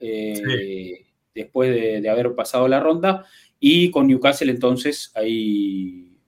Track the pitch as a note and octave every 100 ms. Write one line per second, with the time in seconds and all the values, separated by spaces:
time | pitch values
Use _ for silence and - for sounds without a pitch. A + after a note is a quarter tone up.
0 | A#2 A2 G#2+ G#2 G#2 B2+ G2 F#2+ F#2 F2+
1 | _ _ _ A2 G#2+ C3 B2+ A#2+ A2+ G#2+
2 | G#2+ A2+ B2 A#2+ A2+ B2+ B2+ C3+ D#3 E3
3 | F#3 F#3+ - _ _ _ C#3 E3+ F3 D3+
4 | C3+ C3 C#3 C#3 C#3 B2 B2 B2+ D3 C#3+
5 | - A2 A2 A2+ G#2+ G#2 G2+ F#2+ F#2 F2+
6 | F2 F2+